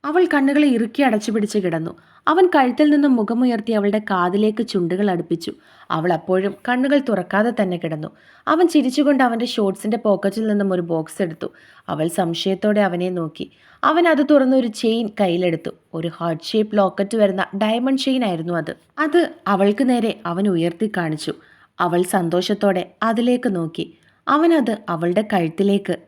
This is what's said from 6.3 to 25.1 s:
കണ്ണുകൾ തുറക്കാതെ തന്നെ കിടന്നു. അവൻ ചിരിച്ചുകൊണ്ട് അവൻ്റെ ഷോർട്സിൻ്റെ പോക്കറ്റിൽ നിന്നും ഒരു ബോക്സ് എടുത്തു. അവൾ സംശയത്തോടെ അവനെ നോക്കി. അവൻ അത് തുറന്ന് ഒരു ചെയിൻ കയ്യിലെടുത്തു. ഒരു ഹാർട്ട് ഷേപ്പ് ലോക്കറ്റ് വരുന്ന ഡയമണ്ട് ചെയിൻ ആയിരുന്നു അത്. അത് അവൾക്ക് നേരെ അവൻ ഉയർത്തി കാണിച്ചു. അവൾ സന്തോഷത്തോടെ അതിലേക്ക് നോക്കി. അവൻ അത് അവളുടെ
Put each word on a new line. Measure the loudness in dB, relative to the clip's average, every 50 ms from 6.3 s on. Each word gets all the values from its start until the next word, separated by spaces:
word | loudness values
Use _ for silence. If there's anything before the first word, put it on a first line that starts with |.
| 0 0 0 -2 -6 -6 _
കണ്ണുകൾ | -2 -2 0 0 2 2 0
തുറക്കാതെ | 2 0 -2 -2 -2 -2 0 0 0 0
തന്നെ | 0 -2 -2 -2 -2
കിടന്നു. | -4 -4 -6 -6 -6 -10 -12 _ _ _ -20 -20 _ _
അവൻ | -2 2 2 2
ചിരിച്ചുകൊണ്ട് | 4 4 2 2 2 0 2 2 2 4 2 2
അവൻ്റെ | 0 0 -2 -4 -4 -2
ഷോർട്സിൻ്റെ | -2 -2 -2 -2 -4 -4 -4 -4 -2 2
പോക്കറ്റിൽ | 0 0 2 0 -4 -2 -2 -2
നിന്നും | 0 0 0 0 0 0
ഒരു | -2
ബോക്സ് | -2 -2 -4 -4 -4 -6 -4 -4
എടുത്തു. | -4 -4 -4 -10 -12 -12 -12 -18 -20 -20 -20 -20 _
അവൾ | -8 -4 -4 -4
സംശയത്തോടെ | -2 -2 -2 -2 -2 -2 -4 -2 -4 -2 0 0 0 2 2
അവനെ | 0 0 0 -2 -4 -4
നോക്കി. | -4 -4 -6 -6 -8 -12 -14 -14 _ _ _ -20 -14 _ -2
അവൻ | 0 2 2 2
അത് | 2 2 2 4 4
തുറന്ന് | 4 4 4 4 2
ഒരു | 2 2 0 -4 -2
ചെയിൻ | -2 0 0 0 -2 -4 -2 -2
കയ്യിലെടുത്തു. | 0 0 0 0 0 0 -2 -2 -6 -12 -16 _ _ _ -10
ഒരു | -6 -6 -6 -6
ഹാർട്ട് | -6 -6 -6 -4 -6 -8 -2
ഷേപ്പ് | 0 0 0 2 2
ലോക്കറ്റ് | 2 2 2 0 -2 -4 -2 2
വരുന്ന | 2 2 2 2 -2 -4 -4 -2
ഡയമണ്ട് | -2 -2 0 0 0 0 0 0 0 0
ചെയിൻ | 0 0 0 0
ആയിരുന്നു | -2 -2 -4 -4 -4 -4 -4
അത്. | -4 -6 -10 _ _ _ _
അത് | -4 -4 2 2 2 2 2 -4 -8 _
അവൾക്ക് | 0 2 4 4 2 2 2 2 2
നേരെ | 2 2 0 -2 -4 -4 -6
അവൻ | -6 -4 0 0 0
ഉയർത്തി | 2 2 0 0 -2 -2 -4 -4 -2
കാണിച്ചു. | -4 -4 -4 -4 -6 -6 -8 -10 -10 _ _ _ _ _ _ _ -4
അവൾ | -2 0 0 0 0
സന്തോഷത്തോടെ | 0 0 -2 0 0 0 -2 0 -2 -2 0 0 0 0 0 -4 -8 _ _ -2
അതിലേക്ക് | -2 0 0 2 0 0 0 0 -2 -2
നോക്കി. | -2 -4 -6 -6 -8 -10 -10 -12 _ _ _ _ _ _
അവൻ | 0 0 2 4 4 4
അത് | 2 2 0 -4 -6 -6 -8
അവളുടെ | -6 -2 -2 0